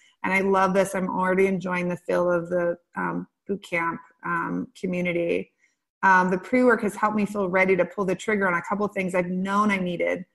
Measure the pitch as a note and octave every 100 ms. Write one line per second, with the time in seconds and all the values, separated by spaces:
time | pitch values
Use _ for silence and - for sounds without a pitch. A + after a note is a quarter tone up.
0 | _ _ G3 F#3+ G3 F#3+ F#3+ F#3+ F#3 F#3+
1 | F#3 - F#3 F#3 F#3+ F#3+ F3+ F3+ F3+ F3
2 | - F3+ F3 F3 E3+ F3+ E3+ E3+ _ F#3
3 | F3 F3 F3+ _ - G3 - E3+ E3+ E3
4 | - _ E3+ E3+ E3 - - - F#3+ F3+
5 | F3+ E3+ E3+ F3+ F#3 _ _ _ _ _
6 | F#3+ F#3 F#3 F#3 - B3+ B3+ A3 G#3 G#3
7 | G#3+ G#3+ G3+ G#3 F#3+ F#3 F#3 F#3+ E3+ -
8 | F#3+ F#3 - G#3 G3 E3+ - G3+ G3+ G3+
9 | F#3 F#3 F3 F#3 F#3+ G3+ G#3 G3 F3+ E3+
10 | E3+ F3+ F#3